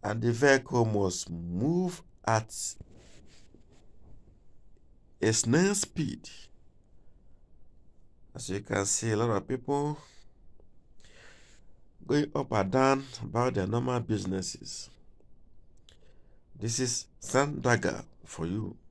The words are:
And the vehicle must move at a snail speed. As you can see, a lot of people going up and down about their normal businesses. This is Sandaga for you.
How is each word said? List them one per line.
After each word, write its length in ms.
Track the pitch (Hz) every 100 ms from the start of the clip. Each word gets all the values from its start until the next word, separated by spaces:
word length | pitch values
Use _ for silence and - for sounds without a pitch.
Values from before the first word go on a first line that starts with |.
| 107
And 140 | 110
the 100 | 117
vehicle 540 | 117 139 135 131 123 113
must 440 | 104 95 - -
move 720 | 85 85 87 131 175 185 170 - - -
at 300 | 110 110 - - - - - - - - - - - - - - - - - - - - - - - - - - -
a 120 | 107
snail 420 | 113 113 143 190 202
speed. 540 | - - 151 - - - - - - - _ - - - - - - - - - - - - - -
As 160 | - -
you 120 | 98
can 240 | 101 101 98
see, 260 | - 113
a 60 | 107
lot 140 | 117
of 140 | 101 -
people 540 | 131 123 143 147 147 - - - - - - - - - - - - - - - - - - - - -
going 240 | 143 147
up 200 | 139 139
and 180 | 107 95
down 320 | 131 131 135 135 -
about 340 | - 113 123 117
their 120 | 95
normal 320 | 117 127 123
businesses. 920 | 117 107 92 95 92 - - - - - - - - - - - - - - - - - - - - -
This 220 | 113 113
is 280 | 127 - - -
Sandaga 840 | - 127 143 147 123 117 - - - -
for 220 | - - 82
you. 320 | 101 98 113 -